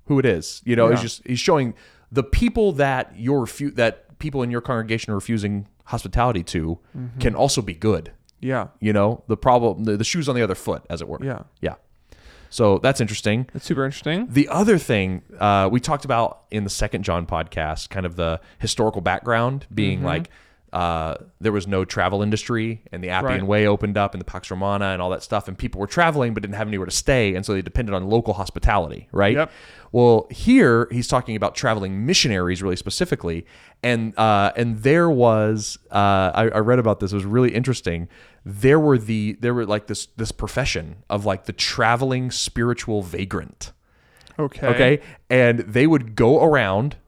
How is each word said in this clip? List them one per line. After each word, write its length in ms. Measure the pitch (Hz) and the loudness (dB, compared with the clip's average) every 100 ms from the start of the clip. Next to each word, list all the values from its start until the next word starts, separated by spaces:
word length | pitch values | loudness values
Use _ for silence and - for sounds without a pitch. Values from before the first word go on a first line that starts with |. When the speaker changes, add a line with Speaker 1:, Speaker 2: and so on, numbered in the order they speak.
| - | -2
Speaker 1:
who 120 | 139 | 2
it 80 | 127 | 2
is. 360 | 87 - - | 0 -2 -8
You 140 | - 117 | -2 4
know, 120 | 113 | 4
he's 80 | 120 | 4
Speaker 2:
Yeah. 40 | |
Speaker 1:
just, 240 | 113 - - | -2 -8 -6
he's 120 | 123 | -2
showing 320 | - 156 123 - - _ _ | 2 2 0 -6 -18 _ _
the 140 | 120 | -4
people 480 | - - 240 233 208 | 0 2 2 2 0
that 380 | 143 139 127 - 87 | 2 0 -2 -6 -6
you're 240 | 117 139 | -2 0
refu-, 300 | 113 - 143 | -2 -6 -4
that 460 | 120 113 - - - | 0 0 0 -10 -12
people 240 | 151 139 | -6 -4
in 60 | 120 | -2
your 100 | 120 | -4
congregation 500 | - 117 110 113 - | -4 -4 -2 -4 -2
are 40 | 101 | -4
refusing 520 | - 113 101 101 104 _ - | -2 -2 -2 -4 -6 _ -10
hospitality 580 | 113 92 123 123 104 | -8 -2 0 2 0
to 360 | 85 87 80 85 _ 139 | -4 -4 -4 -6 _ -14
Speaker 2:
Mm-hmm. 220 | 127 123 | -12 -2
Speaker 1:
can 160 | 123 104 | -2 2
also 260 | 135 135 | 0 0
be 120 | 98 | -4
good. 380 | 80 107 90 - - _ _ | -2 0 0 -4 -18 _ _
Speaker 2:
Yeah. 280 | 127 127 98 _ | -6 -4 -6 _
Speaker 1:
You 140 | 107 | 0
know, 300 | 104 101 117 - | 2 2 0 -4
the 80 | 107 | 0
problem, 480 | - 123 117 90 | 4 4 4 0
the, 140 | 110 104 | 0 0
the 80 | 110 | 0
shoe's 240 | 175 143 | -2 -2
on 60 | 123 | 0
the 60 | |
other 140 | 110 92 | 0 -2
foot, 280 | - 87 - | -6 -6 -6
as 120 | 82 | -10
it 80 | - | -10
were. 80 | - | -10
Speaker 2:
Yeah. 200 | 135 120 - _ | -8 -10 -14 _
Speaker 1:
Yeah. 140 | 82 - _ _ _ - - - - | -8 -8 _ _ _ -20 -20 -20 -10
So 280 | - 107 95 | 0 2 4
that's 240 | 131 139 | 2 0
interesting. 460 | 110 107 107 110 127 | -2 -2 -2 -2 -4
Speaker 2:
That's 140 | - - | -8 -4
super 180 | 156 | -2
interesting. 440 | 135 143 151 175 247 | -4 -4 -4 -4 0
Speaker 1:
The 180 | 127 - | 0 2
other 300 | 160 208 190 | 2 4 2
thing, 440 | - 110 92 92 - - | 2 0 0 -4 -8 -2
uh, 300 | 104 98 95 | 2 2 2
we 120 | 123 | 0
talked 240 | 156 143 135 | -2 -4 -2
about 380 | 117 113 - _ | -2 -2 -6 _
in 140 | 107 | -6
the 60 | 98 | -4
Second 340 | - 107 92 | -4 -4 -4
John 220 | 101 87 85 | -2 -4 -2
podcast, 640 | 82 80 - 78 78 - | -4 -4 -6 -6 -6 -8
kind 160 | 98 90 | -8 -6
of 100 | 85 | -4
the 240 | 82 80 - - | -4 -4 -8 -8
historical 420 | 110 - 110 107 | -4 0 -2 0
background 640 | 87 90 123 117 120 135 - | -2 -2 0 0 0 -4 -6
being 240 | 101 101 92 | -2 -2 -2
Speaker 2:
Mm-hmm. 80 | 92 | -2
Speaker 1:
like, 220 | 82 - - _ _ _ | -4 -6 -14 _ _ _
uh, 420 | - 87 82 80 - - - | -4 -2 -2 -4 -8 -14 -8
there 140 | 110 | -4
was 120 | 104 95 | -2 -2
no 200 | 95 92 | -2 -2
travel 360 | - 92 98 | -2 -2 0
industry 640 | 104 107 - 117 113 113 - | 0 -2 -2 -4 -4 -8 -12
and 100 | 90 | -12
the 80 | 90 | -4
Appian 300 | 92 131 127 | -2 -2 -2
Speaker 2:
Right. 60 | 98 | 0
Speaker 1:
Way 200 | 104 104 | 2 4
opened 300 | 101 104 101 | 2 0 0
up 160 | 101 | -2
and 60 | 92 | -4
the 60 | - | -12
Pax 260 | 90 - | -12 -10
Romana 360 | 92 98 101 98 | -4 -2 -2 -2
and 140 | 92 | -2
all 80 | 90 | -4
that 120 | 92 | -6
stuff. 240 | - 104 95 | -4 -6 -6
And 100 | 92 | -8
people 220 | 123 92 | -8 -6
were 80 | 101 | -4
traveling 460 | - 165 151 120 | 0 2 2 -2
but 100 | 107 | -2
didn't 120 | 104 104 | -6 -6
have 120 | 107 | -6
anywhere 180 | 101 87 | -6 -4
to 60 | |
stay. 440 | - - 131 104 92 | -4 0 2 2 0
And 100 | 92 | -2
so 80 | |
they 80 | 98 | -4
depended 340 | 85 - 113 98 | -2 -4 -2 -4
on 140 | 95 | 0
local 240 | 113 113 | 0 0
hospitality, 720 | 98 92 - - 104 80 - - | -4 -6 0 2 2 -2 -8 -6
right? 200 | 90 101 135 | 0 2 2
Speaker 2:
Yep. 160 | 160 - - - - | 0 -6 -20 -20 -2
Speaker 1:
Well, 340 | 117 120 113 - | 4 6 6 2
here 600 | - - 262 156 117 120 | -2 4 6 6 4 2
he's 160 | 120 117 | -2 -2
talking 300 | 131 120 107 | -2 -2 -4
about 180 | 101 - | -4 -2
traveling 500 | 127 110 95 95 120 | -2 0 -2 -4 0
missionaries 560 | 190 139 98 90 90 | 2 2 0 0 -2
really 140 | 95 90 | -2 -4
specifically. 720 | - - 175 110 87 82 - - - _ | -6 -4 -2 -2 -4 -6 -8 -18 -20 _
And, 360 | 123 117 113 104 | -2 -2 -2 0
uh, 320 | 110 101 101 - | 2 4 2 0
and 260 | 120 110 | -2 0
there 260 | 120 165 170 | 2 4 4
was, 680 | 135 120 110 107 107 104 - _ | 4 4 4 2 0 -4 -12 _
uh, 420 | 101 101 98 95 - | 2 4 4 2 2
I, 140 | 113 | 2
I 100 | 107 | 2
read 200 | 110 127 | 2 4
about 200 | 110 101 | 4 0
this. 140 | 95 | 0
It 20 | 101 | -2
was 100 | 95 | 0
really 300 | 117 123 113 | 2 2 2
interesting. 540 | 127 120 - 85 85 - - _ | -2 -2 -4 -4 -6 -14 -20 _
There 360 | 101 101 131 156 | -14 0 4 6
were 180 | 151 127 | 6 4
the, 400 | 107 110 104 - | 2 -2 -2 -2
there 140 | 120 | -2
were, 120 | 123 104 | -2 0
like, 220 | 104 - | -2 -4
this, 200 | 104 - - | -10 -10 -8
this 160 | 113 | -8
profession 640 | - 107 - 135 92 80 90 - | -6 -6 -4 -2 -4 -8 -12 -6
of, 160 | 101 104 | -4 -2
like, 200 | 95 - | -4 -6
the 80 | |
traveling 760 | - - - 113 120 131 127 127 | -6 -4 0 2 2 0 -2 -4
spiritual 760 | - - - 120 117 - 104 | -6 -6 -2 -2 -2 -4 -4
vagrant. 680 | 90 87 95 87 - - - - _ _ _ _ - - | -4 -6 -6 -6 -8 -14 -18 -20 _ _ _ _ -12 -6
Speaker 2:
Okay. 300 | 143 - 135 | -6 -2 0
Speaker 1:
Okay. 320 | 120 127 147 - - - | 4 4 4 -2 -16 0
And 300 | 127 120 120 | 4 6 4
they 280 | - 117 151 | 0 2 4
would 280 | 156 113 110 | 4 2 2
go 280 | 113 151 | 6 6
around, 540 | 160 147 101 98 143 - | 6 4 2 0 -2 -6